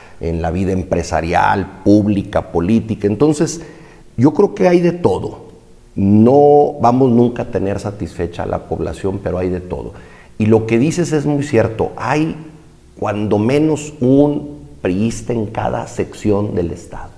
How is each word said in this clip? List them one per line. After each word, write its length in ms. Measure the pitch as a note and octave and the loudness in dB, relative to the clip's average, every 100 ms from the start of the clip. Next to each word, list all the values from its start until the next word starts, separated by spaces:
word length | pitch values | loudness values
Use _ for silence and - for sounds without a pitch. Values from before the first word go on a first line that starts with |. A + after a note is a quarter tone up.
| - - | -20 -8
en 200 | E2 E2 | -6 -4
la 120 | E2 | -2
vida 180 | F2+ F#2 | -2 -2
empresarial, 1080 | F#2 E2+ F2+ E2+ D#2+ E2 F2 G2 G2+ F#2 - | -2 -2 -4 -2 -2 0 0 0 0 -4 -4
pública, 680 | G2 G#2 G#2 G2+ - E2 - | 2 4 4 0 -2 -4 -2
política. 560 | E2+ E2+ A2+ A2+ G#2 G2+ | -2 2 0 0 -2 -2
Entonces, 520 | G#2+ D3+ D3 D#3+ - - - - - - - | 2 2 2 -2 -4 -14 -20 -20 -20 -10 2
yo 160 | C#3 | 2
creo 200 | - G3+ | 4 0
que 140 | - F#3 | 2 2
hay 120 | F3 | 4
de 120 | E3+ | 2
todo. 540 | F3 A#2 F2 - - - - - - - - | 0 -2 -2 -6 -12 -20 -20 -20 -20 -12 -2
No 760 | G2 G#2+ A#2 C#3+ D3 D3 C#3+ - | 4 6 6 6 6 6 4 2
vamos 300 | A#2+ B2+ C3 | 0 2 4
nunca 320 | A#2 A#2+ A#2+ | 4 2 0
a 80 | - | -6
tener 300 | F#2+ G2 G2 | -4 -4 -4
satisfecha 640 | G#2 G2 E2+ - E2+ - | -6 -8 -10 -6 -8 -6
a 20 | F#2 | -6
la 220 | F2+ - | -6 -6
población, 520 | - D#2+ - G2 G2 | -6 -6 -4 -4 -4
pero 160 | F#2 F2+ | -4 -4
hay 100 | F#2 | -4
de 120 | F2+ | -4
todo. 340 | F2+ F2 A1+ - - - - - | -6 -10 -10 -14 -20 -20 -16 -2
Y 80 | G#2+ | 2
lo 200 | A2+ A2 | 2 4
que 120 | A2+ | 0
dices 340 | D3+ F3 D3+ | 0 0 -2
es 140 | D3+ D3 | -2 0
muy 160 | D3 | -2
cierto. 480 | - A2 G#2+ - F2 - | 0 2 2 -2 -4 -4
Hay 400 | A2+ D3+ D#3+ - - - - - - - | -4 -2 -2 -6 -14 -20 -20 -20 -20 -8
cuando 400 | G#2+ G#2 G#2 G#2 | -6 -2 0 2
menos 560 | A2 C#3+ D#3 D3+ - - | 2 2 2 -2 -6 -2
un 640 | B2+ C#3 D3 D3 - - - - | 2 4 4 0 -8 -16 -20 -6
priista 520 | F#2+ F#2 A2+ G#2+ - | -2 0 -2 -4 -6
en 140 | A#2 G#2+ | -4 -4
cada 420 | G#2+ A#2 A#2+ A#2 | -4 -4 -4 -8
sección 680 | - F#2 - G#2 G2+ G#2 | -6 -8 -4 0 0 0
del 160 | F2 E2+ | -4 -4
Estado. 400 | E2+ - - - | -6 -14 -16 -16